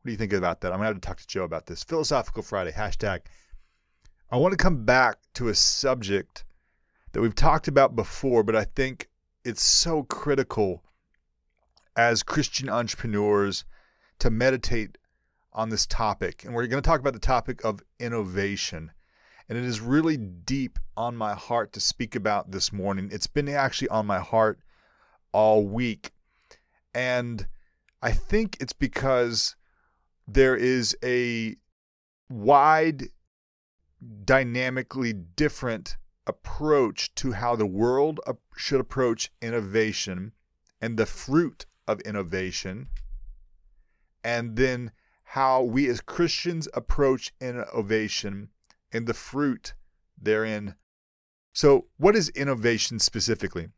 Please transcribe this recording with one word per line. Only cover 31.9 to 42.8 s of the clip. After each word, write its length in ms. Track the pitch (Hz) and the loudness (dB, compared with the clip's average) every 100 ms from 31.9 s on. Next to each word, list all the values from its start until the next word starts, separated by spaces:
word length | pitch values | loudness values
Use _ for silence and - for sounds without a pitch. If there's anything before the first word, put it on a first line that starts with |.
| _ _ _ _ | _ _ _ _
wide, 800 | 120 104 143 147 156 160 143 120 - _ _ _ _ _ _ _ _ 120 104 | -4 6 6 8 6 2 -2 -10 -16 _ _ _ _ _ _ _ _ -20 -12
dynamically 880 | 98 135 127 120 127 131 127 131 120 | 2 2 4 -2 -2 -4 -6 -6 -4
different 840 | 104 85 87 151 - 127 110 - - - _ - | -6 -10 -2 -2 -2 -6 -6 -6 -10 -10 _ -10
approach 840 | - - - 151 147 117 - - - | -10 -8 -6 2 4 2 0 -8 -6
to 160 | 135 | -6
how 240 | 101 120 117 | -4 -2 0
the 100 | 107 | -2
world 540 | 92 120 131 151 151 - | 2 2 4 2 0 -8
ap-, 80 | 120 _ - | -10 _ -12
should 240 | - 139 | -2 -2
approach 520 | - 135 127 113 - _ | -2 0 0 0 -6 _
innovation 880 | 117 117 101 107 110 101 - 90 95 _ _ _ _ _ | -6 -6 0 0 0 -2 -6 -8 -10 _ _ _ _ _
and 160 | 113 113 | -6 -2
the 100 | 110 | -2
fruit 600 | - - 147 170 - - _ - | -2 0 2 2 -4 -20 _ -6
of 120 | 104 | -4
innovation, 840 | - 104 90 92 92 - 95 98 | -4 -6 -4 -4 -4 -6 -10 -12